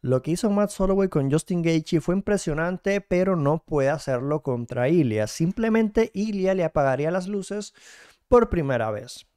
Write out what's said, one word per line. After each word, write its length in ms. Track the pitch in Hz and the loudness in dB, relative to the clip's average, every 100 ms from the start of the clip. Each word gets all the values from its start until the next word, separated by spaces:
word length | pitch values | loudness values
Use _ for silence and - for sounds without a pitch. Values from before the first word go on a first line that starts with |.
"Lo 220 | 123 127 | 0 -2
que 100 | 131 | 0
hizo 180 | 170 226 | -2 0
Max 300 | 202 202 - | 0 0 0
Holloway 280 | 190 196 190 | 0 2 2
con 220 | 160 139 | 2 2
Justin 320 | 151 - 175 | 0 0 -2
Gaethje 380 | 165 165 156 175 | 2 0 2 -2
fue 160 | - 185 | 0 -2
impresionante, 840 | 196 208 - 151 170 185 - 202 | 0 -2 0 -2 -2 -2 -2 -2
pero 360 | - 180 185 180 | 0 0 2 2
no 260 | 143 160 | 2 0
puede 280 | _ 151 135 | _ 0 0
hacerlo 520 | 147 - 127 135 151 | 0 -2 -2 -2 -4
contra 460 | - 120 120 123 127 | -2 -4 -4 -2 2
Ilia. 400 | 170 135 107 107 | 2 2 0 -2
Simplemente 800 | - 165 196 226 220 220 208 226 | -2 -2 0 0 2 2 0 0
Ilia 400 | 202 220 202 185 | -2 -4 -2 0
le 100 | 190 | 0
apagaría 480 | 160 160 139 131 151 | 0 2 0 2 0
las 160 | 180 185 | -2 -4
luces 460 | 208 190 202 208 _ - - - _ _ | -8 -6 -10 -10 _ -20 -20 -20 _ _
por 220 | 240 233 | 4 4
primera 420 | 175 139 123 110 | 0 0 0 -2
vez". 380 | 107 120 - - | -4 -10 -18 -20